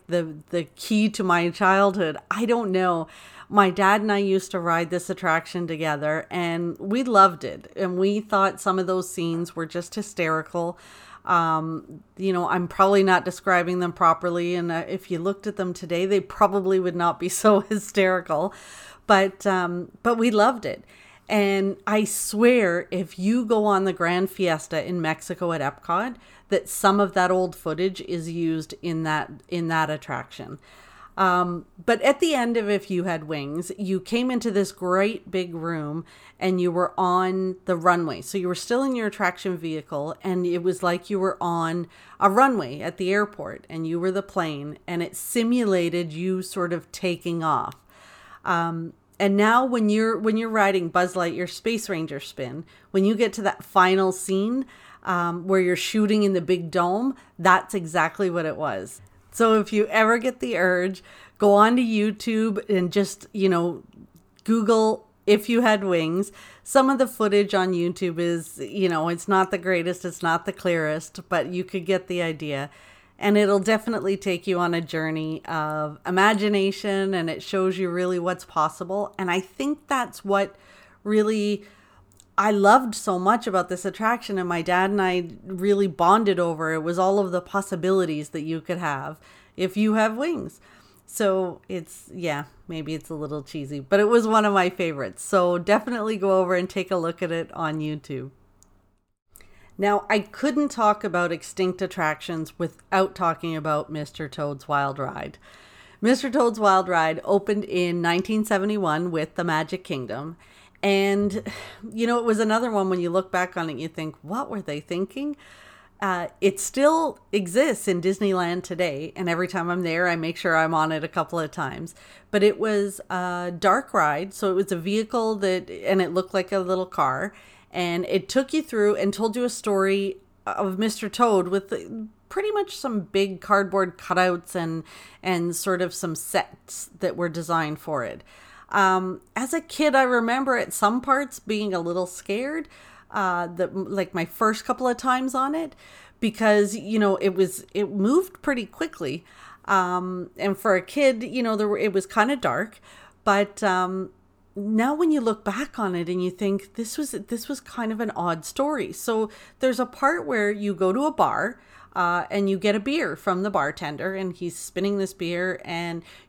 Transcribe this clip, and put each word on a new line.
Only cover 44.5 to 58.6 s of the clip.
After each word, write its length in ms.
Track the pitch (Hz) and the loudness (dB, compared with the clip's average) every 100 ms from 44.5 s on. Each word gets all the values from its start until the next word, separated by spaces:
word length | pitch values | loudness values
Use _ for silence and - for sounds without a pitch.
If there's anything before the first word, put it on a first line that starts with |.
| 143 147 - - | -6 -10 -12 -8
and 160 | 170 | -6
it 140 | 170 - | -6 -8
simulated 960 | - 240 226 247 214 185 170 175 170 | -4 -2 2 2 2 2 2 -2 -4
you 300 | 156 185 185 | -4 -2 -2
sort 300 | 185 196 175 | -4 -4 -4
of 180 | 170 - | -4 -8
taking 500 | - 185 170 175 170 | -6 -4 -4 -4 -2
off. 340 | 160 131 - - _ - - - - - | 0 0 -2 -10 _ -20 -20 -20 -20 -8
Um, 480 | - 170 170 165 165 - _ - | -2 -2 -2 -4 -8 -14 _ 0
and 180 | 196 196 | 2 4
now 280 | 214 240 | 6 4
when 240 | 262 240 208 | 4 2 2
you're, 300 | 214 226 190 | 2 2 0
when 180 | 220 214 | 0 0
you're 120 | 226 | 0
riding 380 | 220 196 190 170 | 2 2 2 0
Buzz 260 | 180 180 | 0 0
Lightyear 340 | 185 170 156 175 | 0 -2 -2 -6
Space 400 | - 220 226 214 | -6 -4 -4 -4
Ranger 320 | 170 156 143 | -6 -6 -8
Spin, 440 | - - 123 147 - - _ | -12 -10 -10 -10 -14 -20 _
when 140 | 196 | 2
you 100 | 196 | 4
get 180 | 214 220 | 4 0
to 80 | 220 | 0
that 220 | 196 - | -4 -4
final 480 | - 196 180 190 185 | 0 4 6 4 2
scene, 540 | 185 - 190 214 262 262 - - - | 0 -2 0 0 -2 -6 -14 -20 -12
um, 420 | - 175 170 175 185 | -4 -2 -2 -4 0
where 140 | 190 | 2
you're 160 | 180 175 | 4 0
shooting 480 | - 220 208 214 | 0 2 2 4
in 80 | 202 | 2
the 80 | 185 | 2
big 300 | 160 180 165 | 0 -2 0
dome, 440 | 180 175 202 262 - - - | 0 0 0 -2 -4 -12 0
that's 360 | 185 185 - | 4 4 2
exactly 560 | 202 160 170 160 - 190 | -6 -2 0 0 0 -2
what 160 | 170 156 | -2 -4
it 100 | |
was. 440 | - | -4